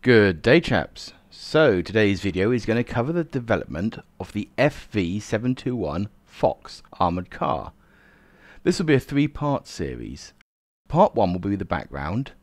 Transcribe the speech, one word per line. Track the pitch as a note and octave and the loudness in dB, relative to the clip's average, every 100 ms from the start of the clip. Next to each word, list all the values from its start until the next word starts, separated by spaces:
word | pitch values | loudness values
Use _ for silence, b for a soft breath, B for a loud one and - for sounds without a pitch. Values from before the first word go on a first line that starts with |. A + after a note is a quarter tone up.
Good | B2 A#2 G2+ E2 | 6 6 6 4
day, | A2+ D#3 | 4 4
chaps. | - G#2+ - - - - _ | 4 -2 -2 -12 -20 -20 _
So, | - - D#3 D3+ F#2 | -20 -2 4 4 4
today's | E2 G#2+ G#2 F#2+ | 0 2 2 2
video | G2+ F2+ G2+ | -2 0 0
is | B2 G#2 | 0 0
gonna | A2+ | -2
cover | B2 B2+ B2 | 0 -2 -2
the | E3+ | -2
development | D#3+ C3+ A2+ F#2+ - C#2 G#2 - _ _ | -2 -6 -2 -2 -2 -4 -4 -6 _ _
of | - | -8
the | G#2 - - | -8 -8 0
F | C#3+ C#3+ - | 0 0 -6
V | G#2+ E2+ G2+ | -2 -2 -4
seven | - G#2+ B2 | -4 -2 -2
two | B2+ C#3 B2 | -2 -4 -4
one | E2 D#2+ G2+ _ _ | -4 -4 -8 _ _
Fox | - - - - - - - | -2 -2 -2 -14 -20 -20 -2
armoured | F2+ F2 F2+ | 0 0 -6
car. | - - - - _ b b b b b b b b | -6 -4 -4 -6 _ b b b b b b b b
This | - F3+ | -2 0
will | D#3+ | 2
be | C3+ | 2
a | |
three-part | - C#3 D3 - D3 C#3 - | 2 0 0 -2 -4 -4 -6
series. | - D2 B1 A1 - - _ _ _ _ _ _ | -8 -8 -8 -12 -14 -18 _ _ _ _ _ _
Part | D3+ G3+ | 4 4
one | - F#2+ | 4 0
will | F2+ | 0
be | G2+ G2 | -2 -4
the | F#2+ | -2
background | E2+ - C#2 D2 G#2+ C3+ - | -6 -6 -8 -4 -4 -6 -12